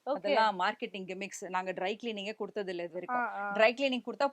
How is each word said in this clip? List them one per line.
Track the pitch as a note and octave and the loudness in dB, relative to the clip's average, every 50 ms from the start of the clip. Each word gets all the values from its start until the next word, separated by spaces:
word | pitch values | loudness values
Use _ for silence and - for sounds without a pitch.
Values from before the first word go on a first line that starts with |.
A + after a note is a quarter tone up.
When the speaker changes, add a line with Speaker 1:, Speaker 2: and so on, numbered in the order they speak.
| - | -4
Speaker 1:
ஓகே. | B3 G3 | -4 -2
Speaker 2:
அதெல்லாம் | F#3+ F3 G3+ C#4 A3 A3 G#3+ G3+ F3 | 0 2 4 4 6 6 4 4 2
மார்க்கெட்டிங் | F3+ G#3 G#3 - A#3+ G#3+ - G3 F#3 | 2 0 0 -2 -4 -6 -6 -6 -6
கிமிக்ஸ். | F3+ F#3 F#3+ G3 F#3+ - - G3+ | -6 -6 -6 -6 -8 -8 -10 -6
நாங்க | E3+ F#3 F#3 F#3 F#3+ | -4 -2 -2 -2 -2
ட்ரை | F3+ F3+ F#3 F#3+ A3+ - A#3+ | -2 0 0 0 -2 -2 -4
கிளீனிங்கே | A#3 A3 G3+ F#3+ G#3 G#3+ | -6 -6 -4 -6 -6 -6
கொடுத்தது | - G#3 G3+ - G#3+ G3 F#3 | -6 -6 -6 -4 -4 -4 -4
இல்ல | F3+ E3+ F3 | -4 -4 -4
இது | F3 | -6
வரைக்கும். | E3+ F3+ F3 G#3+ B3 B3 | -6 -6 -4 -2 -2 0
Speaker 1:
ஆ, | A#3+ G#3+ G3 | 0 -2 -2
ஆ. | G3 G3+ G3+ G3+ | -4 -4 0 4
Speaker 2:
ட்ரை | G#3+ A3 A#3 | 6 6 6
கிளீனிங் | A#3 A#3+ C#4 C4+ B3+ A#3+ - | 6 4 0 0 0 0 -4
கொடுத்தா | B3 A3 - C#4+ C4+ | -4 -2 0 0 0